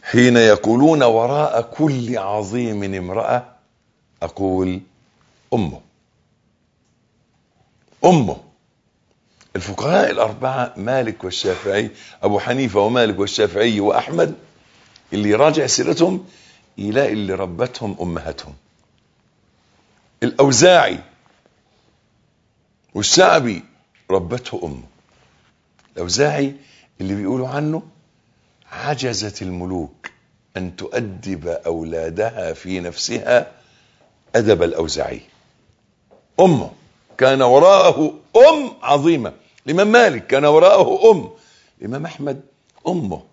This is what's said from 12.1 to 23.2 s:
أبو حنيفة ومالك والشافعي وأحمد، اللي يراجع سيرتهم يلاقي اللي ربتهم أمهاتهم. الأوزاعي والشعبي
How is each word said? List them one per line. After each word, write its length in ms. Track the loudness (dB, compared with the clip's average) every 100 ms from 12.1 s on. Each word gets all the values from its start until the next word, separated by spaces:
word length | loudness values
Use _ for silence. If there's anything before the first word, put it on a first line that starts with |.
| -6
أبو 160 | -2 -2
حنيفة 400 | -4 -4 -2 0
ومالك 400 | 0 2 0 0
والشافعي 600 | -6 -2 -2 0 0 0
وأحمد، 560 | 0 0 -2 -2 -4 -4 -20 _ _ _ _ _ _
اللي 160 | -4 0
يراجع 380 | 2 2 2 -2
سيرتهم 580 | -2 -2 0 0 -2 -12 _ _ _ _ -12
يلاقي 360 | -6 -2 -2
اللي 200 | -4 -6
ربتهم 640 | -6 -8 -6 -8 -6 -12 -8
أمهاتهم. 520 | -8 -8 -10 -14 -18 -20 _ _ _ _ _ _ _ _ _ _ _ _ _ _ _ _
الأوزاعي 760 | -8 2 2 6 6 6 2 -4 -14 _ _ _ _ _ _ _ _ _ _ _ _ _ _ _ _ _ _
والشعبي 720 | -6 -2 4